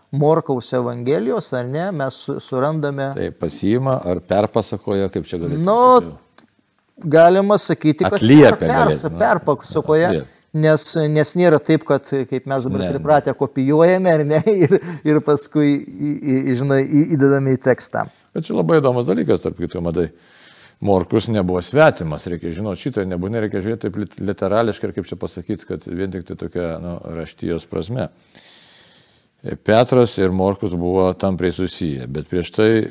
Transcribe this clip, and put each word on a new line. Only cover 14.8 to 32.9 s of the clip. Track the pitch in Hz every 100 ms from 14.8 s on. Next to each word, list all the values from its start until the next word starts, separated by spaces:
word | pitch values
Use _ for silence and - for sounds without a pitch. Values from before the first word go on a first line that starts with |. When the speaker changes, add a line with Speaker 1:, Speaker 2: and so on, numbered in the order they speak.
| 170 160
Speaker 1:
ir | 151 151
paskui | 147 147 - 151 147
į, | 143 - 92 147
į, | 139 147 131
į, | 139 123
žinai, | 139 135
į, | 131 147 170
įdedame | 156 139 139 135 127
į |
tekstą. | 135 120 - 113 110 - _
Speaker 2:
Bet | - 160
čia | 220
labai | 160 165
įdomus | 127 123 120
dalykas, | 226 160 92
tarp | 90 -
kitų, | 85 90
matai, | 85 82 82 - _ _ - - - _
Morkus | 104 92 85 113 101
nebuvo | 107 90 90
svetimas, | 87 139 156 - 82 73 92
reikia | 85 87
žinot | 82 107 87
šitą, | 143 117 92
nebūtinai | 87 95 117 107
reikia | 104
žiūrėti | 98 113 104
taip | 101
lit-, | 101 -
literališkai, | 98 98 95 104 117 - 104
ir |
kaip | 101 87
čia | 90
pasakyt, | 82 - 85 101
kad | - 87 98
vien | 87 95
tik | 92 85
tai | -
tokia, | 87 90 87 80
nu, | 87 85 -
raštijos | 82 78 - 87 82 -
prasme. | 90 82 123 87 - _ - - - - _ _ _ _ _ _ _ - -
Petras | - 110 123 127 117 -
ir | 92
Morkus | 92 95 98 101
buvo | 87 87 92 92
tampriai | 87 95 90 87
susiję, | 82 92 - 85 67 62
bet | 71 73
prieš | 90 82
tai | - 110 113 -